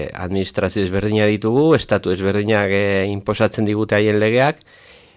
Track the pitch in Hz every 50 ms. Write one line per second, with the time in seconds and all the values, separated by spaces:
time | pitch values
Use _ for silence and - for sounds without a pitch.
0 | 71 - - - 92 87 98 98 95 - - - 95 92 - 107 95 90 92 98
1 | 101 107 107 107 107 104 107 98 110 110 117 139 151 160 160 - - - 104 98
2 | - 90 92 95 95 98 98 104 104 107 110 104 104 95 98 98 101 101 98 95
3 | 95 101 101 98 - - 104 - 110 104 - 117 107 104 107 107 110 104 107 104
4 | 107 107 104 104 107 110 117 123 135 151 156 - _ _ - - - - - -
5 | - _ _